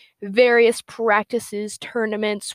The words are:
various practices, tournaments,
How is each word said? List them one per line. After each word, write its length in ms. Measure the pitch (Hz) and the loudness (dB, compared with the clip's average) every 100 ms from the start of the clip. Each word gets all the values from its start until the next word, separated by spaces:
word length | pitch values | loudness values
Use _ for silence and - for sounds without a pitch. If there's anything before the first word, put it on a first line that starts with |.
| _ - | _ -14
various 600 | 202 208 247 233 233 233 | -4 2 4 6 4 2
practices, 960 | - - 226 208 - 240 - 208 214 - | -6 -4 2 2 2 -4 -6 -8 -8 -10
tournaments, 760 | - 240 220 214 214 208 - | -8 -4 -4 -2 -4 -4 -8